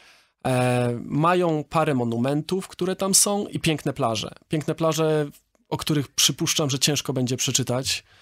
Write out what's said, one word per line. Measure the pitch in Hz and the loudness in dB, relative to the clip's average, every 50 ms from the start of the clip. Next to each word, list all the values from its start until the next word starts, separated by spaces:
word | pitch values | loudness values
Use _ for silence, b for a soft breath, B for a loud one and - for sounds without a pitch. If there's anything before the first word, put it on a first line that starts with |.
| b b b b b b b b - | b b b b b b b b -4
E, | 135 131 127 127 123 123 123 123 120 120 117 - | 0 0 2 2 2 2 2 0 0 -2 -4 -6
mają | - - 143 156 170 185 180 180 170 160 151 143 | -4 -2 2 2 4 4 4 2 2 0 0 -2
parę | - - 165 156 151 143 | -2 0 0 2 2 2
monumentów, | 127 120 117 113 120 120 135 147 151 156 - 185 196 190 - | 0 0 0 0 0 0 0 0 -2 -2 -2 -4 -4 -4 -6
które | - - 175 180 185 | -8 -4 -4 -2 -2
tam | - 196 196 190 | -2 -2 2 4
są | - - 208 202 202 208 - | 4 4 4 0 -2 -4 -4
i | - - | -6 -2
piękne | - 165 156 147 - 151 135 | 0 0 0 0 -2 -4 -2
plaże. | - 135 117 113 104 - - - - _ - | 0 0 0 0 -2 -4 -8 -12 -14 _ -4
Piękne | - 156 - - 156 | -4 -4 -2 -2 -2
plaże, | - 160 160 151 151 160 156 156 151 147 147 - - _ _ _ _ _ - | 0 0 0 2 2 2 2 2 2 0 -2 -6 -16 _ _ _ _ _ -8
o | 151 147 | -6 -6
których | - - 156 151 131 - | -2 0 0 0 0 -4
przypuszczam, | - - - - 139 - - - - - 160 135 | 0 0 2 2 2 0 -2 -2 0 0 0 0
że | 131 135 | 0 0
ciężko | - - 147 131 - - 135 | 2 2 0 0 -2 -2 -2
będzie | 131 127 120 131 120 | 0 0 0 0 -2
przeczytać. | - - 123 - 123 - 120 127 139 - - - b b b b | -2 0 0 0 0 0 -2 -2 0 -2 -4 -4 b b b b